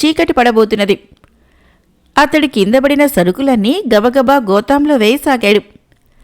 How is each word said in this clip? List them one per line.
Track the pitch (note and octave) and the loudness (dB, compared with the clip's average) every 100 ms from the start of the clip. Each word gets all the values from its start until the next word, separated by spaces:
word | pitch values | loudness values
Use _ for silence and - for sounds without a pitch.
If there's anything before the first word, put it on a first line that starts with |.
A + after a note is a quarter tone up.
చీకటి | D4+ D#4+ E4+ | -2 0 0
పడబోతున్నది. | B3+ A#3+ A3 G#3+ G#3+ G3+ - - _ _ _ _ _ _ _ _ _ _ - | 0 2 2 0 0 -2 -2 -6 _ _ _ _ _ _ _ _ _ _ -2
అతడి | D4 D#4 C#4+ | 0 0 -2
కింద | A3 G3 | -2 0
పడిన | C4 C#4+ C#4+ C#4+ | 0 0 0 0
సరుకులన్నీ | F#3+ F3 F#3 C#4 A#3+ G3+ F4+ D4+ G#3+ | 0 -2 -2 -2 0 0 -2 0 0
గబగబా | A#3+ C4 B3 C#4 | 2 0 0 0
గోతాంలో | G3+ G3+ - C#4+ D4 C#4 | 0 -2 0 0 0 2
వేయసాగాడు. | G#3+ C#4 D4 B3 G#3 G#3 - - _ _ _ _ | 0 0 -2 -2 0 0 -2 -14 _ _ _ _